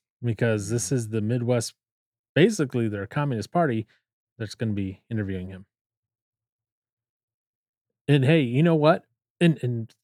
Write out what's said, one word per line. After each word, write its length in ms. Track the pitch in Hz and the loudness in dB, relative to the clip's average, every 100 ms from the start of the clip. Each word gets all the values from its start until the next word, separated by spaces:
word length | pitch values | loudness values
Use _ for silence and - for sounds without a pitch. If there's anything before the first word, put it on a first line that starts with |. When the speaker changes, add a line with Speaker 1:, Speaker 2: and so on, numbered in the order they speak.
| _ - | _ -8
Speaker 1:
Because 460 | 120 107 120 107 101 | -4 0 0 0 -2
this 220 | 117 - | -4 -2
Speaker 2:
Yeah. 60 | 135 | -4
Speaker 1:
is 120 | 107 | -2
the 100 | 110 | -4
Midwest, 520 | 107 123 117 123 - - _ _ _ _ _ | -2 -2 0 -2 -2 -12 _ _ _ _ _
basically 540 | - 190 208 139 123 113 | 2 2 2 -4 -2 -2
their 180 | 101 98 | -4 -6
Communist 440 | 147 147 117 101 | -4 -4 -4 -4
Party 360 | 175 160 113 107 _ _ _ _ - | -2 0 -2 -6 _ _ _ _ -14
that's 180 | 107 | -12
gonna 180 | - 113 | -6 -4
be 280 | 101 95 95 - | -2 -4 -8 -8
interviewing 400 | 113 98 95 92 | -6 -6 -6 -10
him. 160 | 92 98 _ _ _ _ _ _ _ _ _ _ _ _ _ _ _ _ _ _ _ _ _ _ _ - | -16 -20 _ _ _ _ _ _ _ _ _ _ _ _ _ _ _ _ _ _ _ _ _ _ _ 2
And 180 | 143 | 4
hey, 160 | 131 165 | 4 4
you 220 | 123 123 | 2 2
know 120 | 170 | 4
what? 300 | 165 151 180 _ _ _ - | 4 4 4 _ _ _ 0
And, 180 | 175 147 | 2 2
and 320 | 123 120 113 _ | -2 -4 -8 _